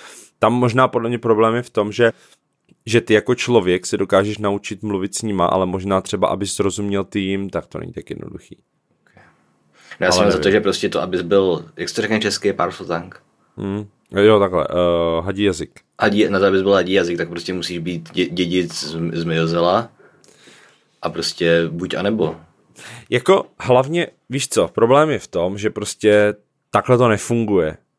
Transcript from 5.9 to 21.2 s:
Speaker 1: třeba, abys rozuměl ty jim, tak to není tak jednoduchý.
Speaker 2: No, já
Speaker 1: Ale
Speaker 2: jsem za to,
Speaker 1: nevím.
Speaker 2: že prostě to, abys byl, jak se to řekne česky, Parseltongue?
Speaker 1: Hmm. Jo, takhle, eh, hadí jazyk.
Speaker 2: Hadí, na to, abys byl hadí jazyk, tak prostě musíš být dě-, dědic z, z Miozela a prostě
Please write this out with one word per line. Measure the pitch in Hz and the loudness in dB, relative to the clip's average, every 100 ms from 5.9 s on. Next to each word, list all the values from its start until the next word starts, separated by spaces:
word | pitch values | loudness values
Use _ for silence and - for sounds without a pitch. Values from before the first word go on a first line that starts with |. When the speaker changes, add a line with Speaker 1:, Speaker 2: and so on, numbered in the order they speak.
| 95 | -2
Speaker 1:
třeba, | - 95 - | -2 -2 -2
abys | 92 98 - | -2 -6 -2
rozuměl | 98 98 101 98 | -4 -2 -4 -4
ty | 95 104 | -4 -4
jim, | 95 98 98 | -4 -4 -6
tak | 85 - | -8 -10
to | 80 | -14
není | 82 | -12
tak | 82 - | -14 -14
jednoduchý. | - - - - - _ _ _ _ _ _ _ _ _ _ _ _ - - | -14 -14 -16 -20 -20 _ _ _ _ _ _ _ _ _ _ _ _ -18 -2
Speaker 2:
No, | |
já | 92 | 0
Speaker 1:
Ale | 90 | 2
Speaker 2:
jsem | 101 | 2
za | 92 | 4
to, | |
Speaker 1:
nevím. | 98 | 4
Speaker 2:
že | 101 | 2
prostě | 98 92 98 | 2 -2 -2
to, | 90 | -4
abys | 90 90 | -4 -4
byl, | 85 98 92 80 - - | 2 2 2 0 -6 -10
jak | 85 | -8
se | |
to | - | -4
řekne | 107 107 | -2 0
česky, | 104 - 101 | -2 -2 -2
Parseltongue? | 95 90 - 90 85 90 - _ _ _ - | -2 -4 -4 -6 -6 -8 -20 _ _ _ -10
Speaker 1:
Hmm. | 101 101 104 _ _ | -8 -6 -10 _ _
Jo, | 101 107 104 | 2 6 6
takhle, | 98 90 - | 4 0 0
eh, | 87 87 85 85 82 | 0 2 2 0 -2
hadí | 92 98 | -4 -2
jazyk. | 101 82 76 _ _ - | 0 -2 -8 _ _ -2
Speaker 2:
Hadí, | 110 104 101 | 0 2 2
na | 98 | 4
to, | |
abys | 98 95 | 2 2
byl | 95 | 2
hadí | 98 90 | 2 2
jazyk, | 95 87 87 | 0 0 -4
tak | 82 | -6
prostě | 85 90 | -8 -8
musíš | 92 82 87 | -8 -6 -8
být | 82 85 - | -6 -8 -8
dě-, | 90 87 | -4 -2
dědic | 87 87 90 85 - | -2 -2 -2 -2 -6
z, | 78 82 82 | -8 -6 -6
z | 82 | -4
Miozela | 82 82 82 85 87 101 117 _ _ _ _ _ - - _ _ _ _ | -2 -2 0 0 2 2 -2 _ _ _ _ _ -20 -20 _ _ _ _
a | 82 | -10
prostě | 82 | -8